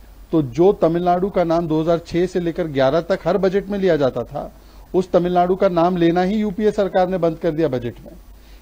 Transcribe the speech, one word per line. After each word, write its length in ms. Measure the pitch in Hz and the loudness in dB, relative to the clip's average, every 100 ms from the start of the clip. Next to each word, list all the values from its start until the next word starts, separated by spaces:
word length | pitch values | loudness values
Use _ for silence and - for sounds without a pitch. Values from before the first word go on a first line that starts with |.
| - - - | -20 -20 -4
तो 100 | 165 | -2
जो 280 | 135 117 185 | -2 2 2
तमिलनाडु 560 | 208 165 170 175 180 196 | 4 0 0 0 0 0
का 140 | 190 | 0
नाम 240 | 170 165 170 | 0 0 0
दो 140 | 156 | -2
हज़ार 180 | 160 165 | 0 -2
छह 260 | - 170 180 | -2 -2 -2
से 140 | 185 | -2
लेकर 280 | 170 156 165 | -4 -4 -4
ग्यारह 320 | 135 135 160 | 0 2 2
तक 180 | 165 190 165 | -2 -4 -2
हर 120 | 190 | 0
बजट 300 | 185 196 190 | 0 -2 -4
में 100 | 202 | -2
लिया 160 | 185 156 | 0 2
जाता 260 | 131 120 | 0 -2
था, 280 | 113 143 - - - - - | -8 -10 -12 -16 -20 -20 -6
उस 180 | 180 185 | -2 0
तमिलनाडु 440 | 180 175 180 180 185 | 0 2 2 2 2
का 140 | 196 | 2
नाम 280 | 175 175 180 | 2 2 2
लेना 240 | 170 170 | 2 2
ही 140 | 185 214 | 0 0
यूपीए 360 | 208 190 214 | -2 -2 -2
सरकार 380 | 208 190 190 180 | 0 0 2 0
ने 80 | 185 | 0
बंद 200 | 170 165 | -2 -2
कर 140 | 175 | -4
दिया 160 | 151 156 | 0 -2
बजट 320 | 127 117 - | -2 -6 -10
में। 100 | - - - - - - | -18 -20 -20 -20 -20 -20